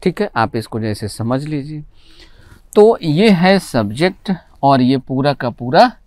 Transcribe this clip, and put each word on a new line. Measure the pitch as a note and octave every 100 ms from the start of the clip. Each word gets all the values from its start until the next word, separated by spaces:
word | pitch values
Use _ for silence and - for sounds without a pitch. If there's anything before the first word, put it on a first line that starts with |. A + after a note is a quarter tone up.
ठीक | F3+ E3
है। | G#3 -
आप | A2+ A#2
इसको | G#2+ A#2
जैसे | G#2+ G#2 G#2
समझ | - A2 C3
लीजिए, | D3 D3+ C#3+ D3+ D3 _ _ - - - - - _
तो | G#3 G#3+ A#3
ये | E3 D3 A3+
है | F3+ F3+ G3
सब्जेक्ट | - A#2+ G#2 A2 F3+ F#3+ - F3+ _ _
और | C#3 C3+
ये | B2 C3+
पूरा | - C3 C#3
का | C3+ B2
पूरा | - A#2+ D#3+ B3 -